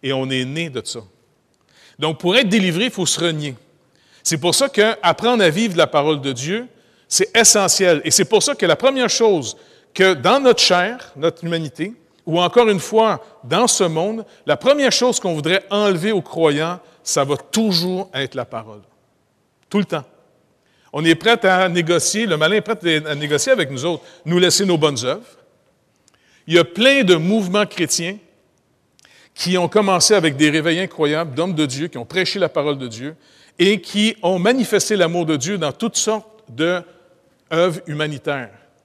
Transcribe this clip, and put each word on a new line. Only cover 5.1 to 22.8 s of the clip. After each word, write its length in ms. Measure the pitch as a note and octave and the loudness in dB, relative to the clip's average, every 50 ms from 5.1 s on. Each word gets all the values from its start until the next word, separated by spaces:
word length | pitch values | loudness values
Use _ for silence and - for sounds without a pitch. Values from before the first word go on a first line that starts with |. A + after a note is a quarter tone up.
| D#3+ - G3+ A#3 B3 A3+ | 0 2 0 0 2 4
à 80 | G3 E3+ | 4 2
vivre 280 | D3 F#3+ A3+ A3+ F3 | 2 2 -2 -2 2
la 100 | E3 D#3+ | 2 0
parole 320 | - - D3+ C#3+ D3+ D#3 C#3+ | 2 2 0 2 2 0 -2
de 140 | C3+ C#3 C3 | -2 -6 -6
Dieu, 340 | A#2 C3 D3+ F#3+ A3+ B3 B3 _ _ _ _ _ _ _ | -6 -6 -6 -6 -6 -8 -12 _ _ _ _ _ _ _
c'est 260 | _ - - F#3 - - | _ -2 -2 -2 0 2
essentiel. 680 | A3+ A3+ - - G#3+ G3 F3 - - G3 F3+ E3+ D3 - | 2 4 4 4 4 2 2 2 2 4 4 4 2 2
Et 80 | D#3 | 0
c'est 140 | D3 - F3+ | 0 0 2
pour 180 | - A3+ G#3 - | 2 2 2 2
ça 120 | C#4 C#4+ | 0 -2
que 100 | - - | 0 2
la 100 | F3 D#3 | 2 2
première 340 | - - C4 C#4 C4 B3+ A3+ | 2 2 0 2 2 -2 -2
chose 460 | - - A#3 A3 G3 E3 C3 A2 - - - _ _ _ _ _ _ | 0 2 2 2 2 2 -2 -6 -12 -14 -20 _ _ _ _ _ _
que 220 | - F#3+ F#3+ F#3 | 2 4 4 4
dans 260 | C#3+ A#2 F3 A#3 C#4 | 2 2 2 2 4
notre 180 | C#4 B3+ A3+ - | 4 4 4 4
chair, 540 | - - F#3 F3+ F3+ G3+ A#3+ C4 - - - | 4 2 2 2 2 -2 -4 -10 -16 -20 -12
notre 300 | C#3 D3 E3+ E3 - - | -4 -4 -4 -4 -4 -8
humanité, 480 | E3 E3+ E3 D#3+ C#3+ - - D#3+ G3+ A#3+ _ _ _ _ _ _ | -6 -4 -4 -6 -6 -8 -8 -8 -8 -8 _ _ _ _ _ _
ou 120 | - D#3+ F3 | -2 0 0
encore 260 | F3 F3 F3 A#3+ A#3+ | 0 4 4 4 4
une 140 | A3 G#3 F3+ | 4 2 0
fois, 420 | - - G#3 A3 A3 A3 F#3 B2 - - - _ - | -2 0 2 2 2 2 0 -2 -8 -18 -20 _ -8
dans 220 | A#2+ D3 F#3 A#3+ | -2 0 2 2
ce 180 | A#3+ - - G3 | 2 2 0 0
monde, 400 | E3+ D#3+ D#3+ E3+ G#3 A3+ A3+ G#3 - - _ _ | 0 0 -2 -4 -4 -6 -8 -10 -14 -20 _ _
la 120 | - D3 | -2 -2
première 340 | C#3 - B3+ C#4+ D4 C#4 B3 | 0 4 2 2 4 2 0
chose 300 | - - A#3+ B3+ A#3 - | 2 2 0 0 0 0
qu'on 120 | - F#3+ E3 | -2 -4 -4
voudrait 300 | D3+ C#3 D#3+ F3+ F#3+ - - | -2 -2 0 0 0 -2 -2
enlever 420 | G3+ G#3 G#3 G3+ F#3+ E3 E3 G#3+ | -2 0 2 2 0 0 -2 -2
aux 100 | A3 F#3+ | -2 -2
croyants, 600 | - - - E3+ E3 D#3 D3 C#3+ D#3 E3+ F3+ F#3 - - _ _ _ | -4 -6 -4 0 0 2 2 0 -2 -4 -6 -10 -14 -20 _ _ _
ça 200 | - - D3+ C#3 | -4 -2 -2 0
va 140 | C3+ D3 | 0 -2
toujours 720 | - - _ - G#3+ A3+ G#3+ F#3 E3 E3+ F3+ F#3 F#3 F#3+ F#3 - | -6 -6 _ -2 0 0 2 0 0 -2 -2 -6 -6 -8 -8 -8
être 220 | C3+ C#3 B2 - | -8 -8 -2 -2
la 80 | C3+ A#2+ | -2 -2
parole. 380 | - - A2+ A2 A2 G#2+ G#2 F#2+ _ _ _ _ _ _ _ _ _ _ _ _ _ _ _ _ _ | -2 -10 -12 -12 -14 -20 -20 _ _ _ _ _ _ _ _ _ _ _ _ _ _ _ _ _ _
Tout 100 | - G3+ | -2 -2
le 60 | F#3+ | -2
temps. 180 | - F3 D3+ C3 _ _ _ _ _ _ _ _ _ _ _ _ _ _ _ _ _ | -2 -6 -8 -8 _ _ _ _ _ _ _ _ _ _ _ _ _ _ _ _ _
On 140 | - C#3+ D#3+ | -10 -2 2
est 100 | E3 E3 | 2 2
prêt 300 | D#3+ - A3 A#3+ A3+ - | 2 2 0 0 2 2
à 240 | F#3+ F#3 F3+ F#3+ F#3 | 2 2 4 2 0
négocier, 560 | E3+ F3+ E3+ D#3 F3 E3 - - - G#3 A#3 | 0 -2 0 0 0 0 0 -2 -2 -2 -2
le 100 | G#3 E3 | -2 0
malin 220 | D3+ D3+ D#3+ G3+ | 0 0 2 2
est 40 | G#3+ | 0
prêt 160 | - - A3+ G#3+ | -2 -2 -6 -4